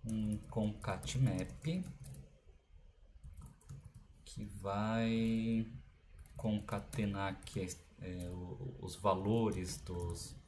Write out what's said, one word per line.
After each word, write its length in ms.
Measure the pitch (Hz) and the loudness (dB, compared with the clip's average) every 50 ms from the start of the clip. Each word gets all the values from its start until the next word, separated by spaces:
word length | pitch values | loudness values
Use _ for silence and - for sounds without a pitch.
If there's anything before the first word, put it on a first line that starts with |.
| - | -2
um 320 | 113 110 110 107 107 107 107 - - | -2 0 0 2 2 0 -2 -4 -4
concat 680 | - 113 107 107 104 - - 107 95 92 - - - | -2 0 2 2 0 -2 -2 -2 -2 -2 -2 0 4
map 680 | 127 131 127 - 92 92 - - - - 156 170 185 180 - - - - - - - - - - - _ - - - _ _ - - - - - - - - - - - - - - - - - - - - 139 139 - - - - - - - - - | 6 6 6 6 2 -2 -2 -6 -4 -2 0 0 0 0 -2 -6 -10 -10 -10 -10 -12 -14 -16 -20 -20 _ -20 -20 -20 _ _ -20 -20 -20 -20 -20 -20 -20 -20 -20 -18 -16 -14 -14 -14 -14 -14 -16 -18 -16 -14 -14 -14 -14 -16 -18 -18 -20 -20 -20 -18 -16
que 200 | - - - 104 101 101 98 | -12 -6 -6 -6 -4 -6 -4
vai 1040 | 95 - 196 208 214 110 110 113 113 - - 226 113 - - 226 226 226 226 226 113 - - - - - - - - - - - - - - | -2 0 0 2 2 4 4 4 4 4 4 4 4 4 4 4 4 4 4 4 2 0 -4 -12 -12 -14 -20 -20 -20 -20 -18 -18 -18 -14 -10
concatenar 960 | - - 110 107 104 - - 107 101 - - - - 107 101 98 98 98 98 95 | -2 0 2 2 2 2 0 -2 -2 -2 -2 0 0 2 2 2 2 0 0 0
aqui, 340 | - - - - 101 92 90 - - - - - - | -4 -8 -6 -4 -2 -2 -2 -6 -10 -12 -20 -14 -10
é, 280 | 92 92 90 90 87 87 | -6 -6 -4 -4 -4 -4
o, 480 | 87 90 90 - - - - - - - | -4 -6 -6 -6 -6 -6 -6 -8 -8 -6
os 140 | - 87 80 | -8 -8 -8
valores 840 | - - 101 95 92 98 104 113 117 113 107 92 90 90 85 - - | 4 6 6 6 6 6 4 6 6 6 4 2 2 0 -2 -4 -4
dos 540 | - - 90 87 87 87 85 - - - - - - | -4 -4 -2 -2 -2 -2 -2 -4 -4 -8 -10 -12 -16